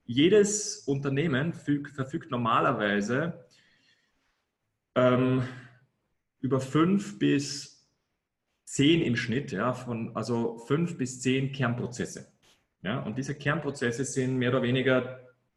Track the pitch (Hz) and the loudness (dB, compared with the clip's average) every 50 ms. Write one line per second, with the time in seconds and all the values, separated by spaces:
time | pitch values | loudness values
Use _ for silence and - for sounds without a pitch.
0 | _ - 120 131 151 180 208 208 202 202 - - - - - - - - 143 139 | _ -4 0 4 4 6 8 6 6 4 2 -2 -4 -6 -8 -8 -4 -4 -2 -2
1 | 139 143 135 139 160 170 131 123 147 175 165 - - - 147 143 143 - - - | -2 -2 0 0 0 0 0 0 0 -2 -4 -6 -2 -2 -2 -2 -2 -6 -6 -6
2 | 131 - - - - - 123 120 120 113 120 143 165 147 120 110 107 101 101 104 | -6 -4 -4 -8 -6 -4 -4 -2 0 2 2 2 2 2 0 0 0 0 2 0
3 | 101 110 120 135 160 175 - - - _ _ _ _ _ _ _ _ _ _ _ | 0 0 -2 -2 -2 -4 -6 -10 -14 _ _ _ _ _ _ _ _ _ _ _
4 | _ _ _ _ _ _ _ _ _ _ _ _ _ _ _ _ _ _ - 123 | _ _ _ _ _ _ _ _ _ _ _ _ _ _ _ _ _ _ 2 4
5 | 127 123 123 123 131 127 127 131 127 - - - - - - _ _ _ _ _ | 4 6 6 4 4 4 2 0 0 -2 -8 -14 -18 -20 -20 _ _ _ _ _
6 | _ _ _ _ _ _ _ - - 123 135 127 127 - - 151 165 180 196 196 | _ _ _ _ _ _ _ -6 -2 0 0 0 0 0 2 4 4 4 4 2
7 | - - - - 143 143 143 139 143 - - - - - - _ _ _ _ _ | 0 -4 -6 -2 0 2 2 2 0 -4 -8 -10 -12 -16 -20 _ _ _ _ _
8 | _ _ _ _ _ _ _ _ _ _ _ _ _ - - - 135 151 170 165 | _ _ _ _ _ _ _ _ _ _ _ _ _ -10 0 2 4 4 4 4
9 | - 120 120 113 117 - 110 135 139 - 95 92 113 127 123 - - 123 117 113 | 2 2 0 -2 -2 -2 -2 -4 -4 -4 -4 -2 -2 -2 -2 -4 -6 -8 -6 -6
10 | 113 98 - - 110 120 120 117 117 113 - - - - 139 156 170 170 - - | -6 -6 -6 -6 -4 -2 -2 -2 -2 -2 -4 -6 -4 -2 0 0 0 -2 -2 -4
11 | 131 120 - - - 131 127 135 139 135 - - 127 120 117 117 101 95 - - | -6 -6 -6 -4 -2 0 0 0 0 -2 -2 -2 -2 -2 -2 -2 -4 -6 -4 -6
12 | 90 - - - - - _ _ _ _ _ _ _ _ _ _ - 87 117 - | -6 -6 -6 -14 -18 -20 _ _ _ _ _ _ _ _ _ _ -6 -4 -4 -4
13 | - - 104 131 135 - - - - 143 151 165 - 143 135 - 127 120 120 135 | -4 -6 -6 -6 -4 -6 -6 -4 -2 0 0 0 -2 -4 -4 -2 -2 -2 0 -2
14 | 131 - - 135 127 127 131 127 123 123 127 131 120 120 123 143 123 131 131 127 | -4 -4 -2 -2 -2 0 0 0 0 2 2 2 2 2 2 2 4 4 4 4
15 | 123 - - - - - _ _ _ _ _ | 2 -2 -10 -14 -18 -20 _ _ _ _ _